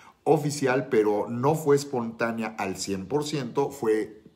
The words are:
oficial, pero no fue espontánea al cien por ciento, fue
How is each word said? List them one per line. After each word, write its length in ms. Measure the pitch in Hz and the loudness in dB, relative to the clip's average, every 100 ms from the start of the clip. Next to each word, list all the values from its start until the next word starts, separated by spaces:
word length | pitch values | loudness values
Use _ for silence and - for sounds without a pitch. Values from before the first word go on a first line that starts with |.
| - _ | -20 _
oficial, 640 | - 147 147 - 131 135 135 | 2 2 2 0 0 0 2
pero 380 | 110 104 104 107 | 2 4 2 -2
no 280 | 120 139 160 | 0 0 2
fue 180 | 147 | 4
espontánea 800 | 143 143 123 117 - 117 113 110 - | 2 2 -4 -4 -2 -2 -2 -6 -4
al 200 | 98 92 | -6 -4
cien 300 | - 95 92 | -4 -6 -2
por 180 | 147 | -4
ciento, 460 | 147 151 120 143 139 | -2 -4 -4 -2 -2
fue 520 | - 113 107 98 - - | -2 0 2 0 -8 -18